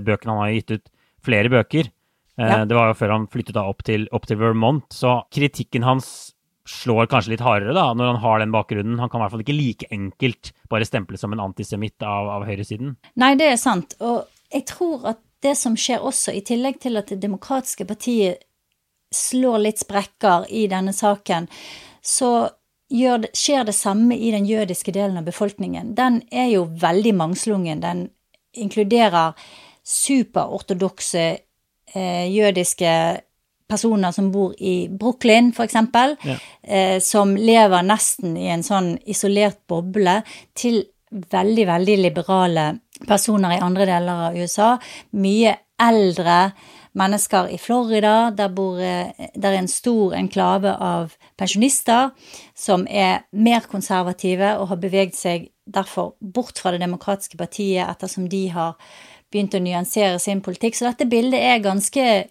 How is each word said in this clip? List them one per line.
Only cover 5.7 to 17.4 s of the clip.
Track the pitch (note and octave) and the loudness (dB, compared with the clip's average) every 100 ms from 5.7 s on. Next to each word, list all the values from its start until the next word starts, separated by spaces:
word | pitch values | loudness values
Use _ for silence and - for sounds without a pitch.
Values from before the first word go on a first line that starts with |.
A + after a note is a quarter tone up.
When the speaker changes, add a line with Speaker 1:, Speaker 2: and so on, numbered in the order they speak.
| B2+ | -2
Speaker 1:
hans | B2 C3 - - - _ _ _ - | 0 0 -2 -14 -20 _ _ _ -20
slår | - B2+ A2 A#2 | -8 0 2 2
kanskje | C3 G#2+ | 2 0
litt | A2 | -2
hardere | B2 G#2 G2+ | 0 0 0
da, | F3 D3 | 0 0
når | A#2 B2 | 0 -2
han | A#2+ | 0
har | A#2 A2 | 2 2
den | A2 | 2
bakgrunnen. | A2 G#2 G#2 G#2 A#2+ | -2 -2 -4 -4 -4
Han | B2 | -4
kan | A#2+ | -4
i | |
hvert | G#2 | -4
fall | A2+ | -4
ikke | A2 D3 | -4 -2
like | C3+ G#2 - | -2 -4 -10
enkelt | G#2 G2 - C3 G#2+ - - - | -8 -10 -2 -2 -2 -10 -20 -4
bare | A2 | -2
stemple | A2 B2 F2+ G2 | -2 -4 -6 -10
som | G#2 | -8
en | G#2+ | -6
antisemitt | G2 F#2 G#2 G#2 G#2+ - | -8 -8 -8 -8 -8 -8
av, | G#2 G2+ G2+ | -6 -6 -4
av | G2+ G2+ | -6 -6
høyresiden. | G2 G2+ G#2+ C#3 B2+ _ - | -8 -8 -10 -10 -12 _ 0
Speaker 2:
Nei, | B3+ | 2
det | C#4 D#4 | 4 2
er | A#3 | 2
sant, | C4 G#3 - - | 0 -2 -4 -8
og | A3+ A#3+ - _ _ | -6 -4 -6 _ _
jeg | C#4 C4+ | -8 -8
tror | - F4 C#4+ A3 | -6 -6 -4 -6
at | A3+ _ _ | -8 _ _
det | C#4 C#4 | -2 0
som | A#3+ | -2
skjer | A3 - A#3+ | -2 -2 -4
også, | C4 - - G3 | -2 -4 -4 -6
i | |
tillegg | - A#3 C4 C4+ | -4 -2 -2 -4
til | B3+ G#3+ | -4 -4
at | G3+ | -4
det | G3 | -6
demokratiske | G3+ F#3+ | -4 -6